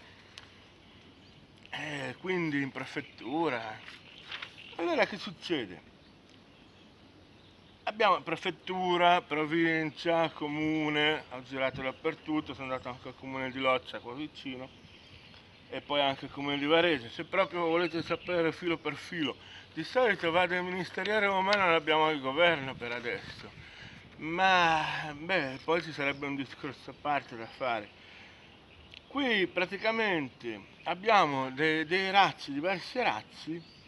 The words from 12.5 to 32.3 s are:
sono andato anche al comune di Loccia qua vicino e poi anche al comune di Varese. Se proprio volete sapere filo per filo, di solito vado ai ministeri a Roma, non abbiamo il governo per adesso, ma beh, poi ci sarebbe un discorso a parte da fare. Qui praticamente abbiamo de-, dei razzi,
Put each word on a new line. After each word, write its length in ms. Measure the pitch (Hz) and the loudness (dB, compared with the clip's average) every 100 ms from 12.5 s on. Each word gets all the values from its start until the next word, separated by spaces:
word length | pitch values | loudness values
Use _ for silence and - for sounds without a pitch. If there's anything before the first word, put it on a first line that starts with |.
sono 180 | 135 131 | -8 -6
andato 180 | 127 127 | -6 -6
anche 200 | 123 135 | -10 -12
al 60 | - | -14
comune 360 | 135 131 131 | -10 -6 -6
di 80 | 131 | 0
Loccia 400 | 131 131 - 107 | 2 2 0 -12
qua 140 | 120 | -10
vicino 560 | 127 151 - 135 127 131 - - - - - - - - - - | -10 -10 -10 -10 -10 -12 -16 -20 -20 -20 -20 -20 -20 -20 -20 -12
e 120 | 131 | -12
poi 200 | - 143 | -2 2
anche 240 | 139 135 135 | 2 0 -6
al 60 | |
comune 260 | 143 139 143 | -8 -4 -2
di 80 | 143 | 4
Varese. 440 | 165 175 143 117 | 6 6 2 -2
Se 160 | - 156 | -10 -4
proprio 420 | 180 190 175 165 | 0 0 0 0
volete 340 | 165 175 165 | 2 0 -2
sapere 480 | 151 170 - 180 160 | -4 -4 -2 0 0
filo 260 | 151 175 160 | 0 -2 -2
per 180 | 151 139 | -4 -8
filo, 420 | - 170 139 - - - - | -8 -4 -4 -4 -12 -20 -14
di 100 | - | -8
solito 480 | 160 254 247 196 170 | -2 2 4 4 4
vado 220 | 170 180 | 4 4
ai 100 | 180 | 2
ministeri 480 | 180 185 165 - 185 | -2 -4 -4 -4 0
a 80 | 214 | 2
Roma, 320 | 202 190 190 | 2 2 4
non 220 | 208 185 | 4 6
abbiamo 360 | 165 156 156 156 | 4 6 4 4
il 80 | 151 | 2
governo 560 | 131 139 175 156 135 127 | 0 4 6 6 -2 -6
per 160 | 120 | -6
adesso, 600 | 120 117 98 - - 104 - - - - - - - | -4 -4 -6 -8 -14 -16 -16 -18 -18 -18 -20 -20 -12
ma 960 | 151 175 190 180 170 160 156 151 156 143 | -6 2 4 6 6 4 0 -4 -8 -8
beh, 440 | 165 170 135 135 | -2 0 0 -6
poi 180 | - 170 | -2 -2
ci 100 | 160 | -2
sarebbe 340 | 147 139 139 143 | -4 -2 -2 -4
un 100 | 139 | -4
discorso 560 | 131 - 147 123 - | -6 -8 -12 -12 -16
a 40 | - | -8
parte 360 | 147 143 - 117 | -2 -2 -2 -12
da 120 | 110 | -12
fare. 500 | - 127 113 104 - - - - - - - - - - - - | -6 -2 -2 -4 -18 -20 -20 -20 -20 -20 -20 -20 -20 -20 -20 -10
Qui 400 | 269 269 214 180 | -4 0 2 2
praticamente 1300 | 180 180 190 220 226 214 170 131 - 120 107 98 - | 0 -2 0 0 2 2 0 -2 -8 -10 -10 -12 -12
abbiamo 640 | - 175 214 208 156 135 131 | -6 -4 4 6 6 2 -2
de-, 340 | 131 156 156 156 | 0 0 0 0
dei 260 | 185 190 | -2 2
razzi, 420 | 196 175 | 4 4